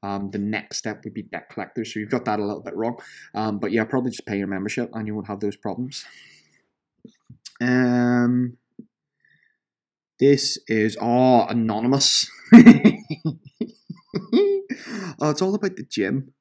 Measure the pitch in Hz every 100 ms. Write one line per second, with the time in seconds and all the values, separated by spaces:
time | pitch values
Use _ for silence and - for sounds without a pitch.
0 | 98 98 101 101 101 107 - - - 107
1 | - 98 98 87 - - 98 - 110 -
2 | 107 - - 107 101 101 - - 113 120
3 | - - - - 110 104 104 110 110 131
4 | 127 117 - 101 98 95 98 - 120 -
5 | 107 107 101 101 104 101 110 123 127 -
6 | - - - - _ _ _ _ _ _
7 | - _ _ - - _ 123 127 127 123
8 | 123 123 120 123 123 120 _ _ - _
9 | _ _ _ _ _ _ _ _ _ _
10 | _ _ 135 139 - - - 110 107 104
11 | 113 120 127 123 104 117 110 107 117 139
12 | - - - - - 226 - - 214 -
13 | - 156 - 147 - _ - - _ -
14 | _ - - 339 403 392 392 - - 226
15 | 190 147 147 147 190 202 202 - - -
16 | 95 135 135 _